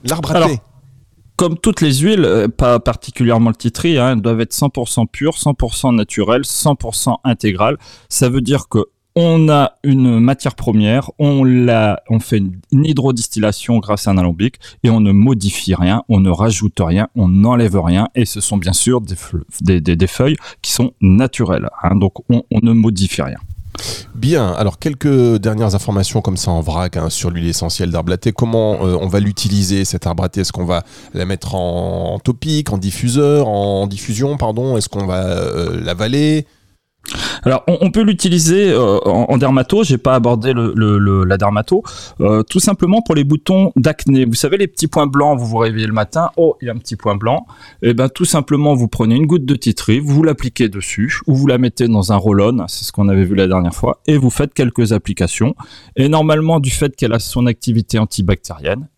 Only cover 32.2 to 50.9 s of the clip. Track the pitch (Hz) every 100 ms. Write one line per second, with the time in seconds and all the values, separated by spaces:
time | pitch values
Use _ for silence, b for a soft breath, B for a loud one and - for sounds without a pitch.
32.2 | - 120 156 151 135 104 98 92 120 127
33.2 | 143 147 123 101 101 98 101 98 - 107
34.2 | 139 143 120 110 131 120 101 104 95 90
35.2 | 92 90 - - 85 85 82 87 107 139
36.2 | 151 156 143 _ _ _ _ _ - B
37.2 | B B - 131 - - 180 202 214 196
38.2 | 185 175 160 185 202 120 117 98 - 95
39.2 | 120 127 135 135 127 202 214 127 139 131
40.2 | 117 120 123 123 117 - 107 101 101 98
41.2 | 92 95 101 104 110 185 B B B -
42.2 | 101 107 110 185 - 196 175 214 226 156
43.2 | 143 151 - 190 190 - 131 151 - 135
44.2 | 123 113 147 101 98 - 156 - 147 139
45.2 | 147 139 120 113 113 110 110 110 104 160
46.2 | 170 - 165 - 123 113 - 107 110 101
47.2 | 110 143 - B B B 117 117 131 -
48.2 | 175 160 - 143 147 139 117 - 113 120
49.2 | 156 175 131 139 - 104 - 117 147 143
50.2 | 160 143 123 - 117 98 -